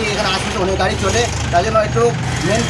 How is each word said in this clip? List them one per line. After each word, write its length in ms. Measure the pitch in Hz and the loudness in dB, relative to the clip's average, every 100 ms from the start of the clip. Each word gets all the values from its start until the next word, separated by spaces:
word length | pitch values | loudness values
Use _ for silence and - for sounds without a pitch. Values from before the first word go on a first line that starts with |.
| 220 | -2
এখানে 180 | 190 190 190 | -2 -2 -2
আসে, 140 | 190 202 | -2 -2
অনেক 120 | 190 190 | -2 0
গাড়ি 140 | 190 - | 0 0
চলে, 180 | 190 220 247 - - | 0 0 0 -2 0
তাই 120 | 175 214 | 2 2
জন্য 120 | 220 208 | 2 2
একটু 160 | 226 233 - - - 175 | 2 2 0 -2 -2 0
মেন 140 | 226 226 | 0 0